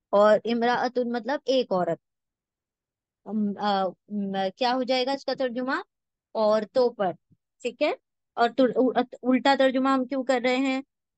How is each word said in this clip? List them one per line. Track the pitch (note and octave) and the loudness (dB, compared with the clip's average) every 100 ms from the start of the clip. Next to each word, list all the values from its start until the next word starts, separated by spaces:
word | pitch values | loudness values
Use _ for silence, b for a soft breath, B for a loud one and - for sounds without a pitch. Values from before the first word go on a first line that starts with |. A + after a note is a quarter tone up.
| - | 0
और | G3 G#3+ G3+ G#3+ | 4 6 4 2
इमराअतुन | A#3 A#3+ A#3+ B3+ B3 A#3+ | -2 0 0 -2 -2 -4
मतलब | A#3 A3 D4 - | -4 -4 -6 -2
एक | C4 A3+ | -2 0
औरत। | F#3 E3+ D#3 _ _ _ _ _ _ _ _ _ _ _ _ G3 | -2 -2 -4 _ _ _ _ _ _ _ _ _ _ _ _ -8
अम, | G#3+ G#3 | -4 -2
अ, | G3 G#3 G3 F#3+ - - | -2 0 0 -2 -6 -10
म, | G#3 G3 F#3+ F#3+ - | -6 -4 -2 -4 -2
क्या | B3 | -2
हो | B3+ | 0
जाएगा | B3 B3+ B3+ | 0 0 -2
इसका | C#4 - B3+ | -4 -6 -4
तर्जुमा? | B3+ A#3 B3+ E4 - _ _ _ _ A3+ | -4 -4 -4 -4 -6 _ _ _ _ -2
औरतों | G#3+ G#3+ G#3 C4 A#3+ | 2 2 0 0 0
पर, | A#3+ F#3 D#3+ _ _ _ _ | 0 -4 -4 _ _ _ _
ठीक | A#3+ - | -8 -2
है। | D4+ A#4 _ _ _ - | -2 -2 _ _ _ -2
और | A#3 | 0
तुर-, | A#3 B3 - | 2 2 2
उ-, | B3+ | 0
अत-, | A#3+ B3+ - | 0 -4 -4
उल्टा | B3 B3+ C#4 C4 | 0 2 2 4
तर्जुमा | C4 C4 C4+ | 2 2 0
हम | C4+ B3+ | 0 -2
क्यों | C#4 | -4
कर | B3+ B3 | -2 0
रहे | B3+ B3+ | 0 0
हैं? | C4+ C4 - _ _ | -2 -4 -8 _ _